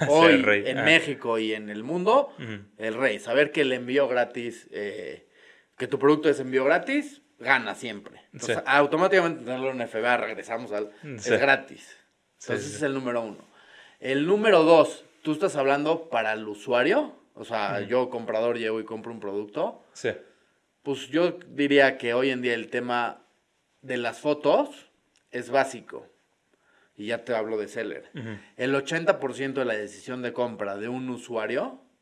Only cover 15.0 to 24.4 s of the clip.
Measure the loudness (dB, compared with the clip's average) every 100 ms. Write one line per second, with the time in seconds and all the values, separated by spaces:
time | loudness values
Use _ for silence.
15 | -20 _ -6 -2 -2 0 2 2 0 -2
16 | -2 -2 -2 -4 -8 -10 -2 0 2 2
17 | -2 -8 _ -18 -6 -4 -2 -4 -2 -2
18 | -2 -4 -4 -2 0 -2 -2 -4 -6 -10
19 | -10 -12 -8 -8 -6 -6 -6 -6 _ -8
20 | -6 -6 -12 _ _ _ _ _ -8 -8
21 | -4 0 0 -2 -10 -2 4 6 6 4
22 | -2 0 0 0 -2 -2 -4 -6 -2 -2
23 | -2 -6 _ _ _ _ _ _ -8 -6
24 | -6 -4 -2 0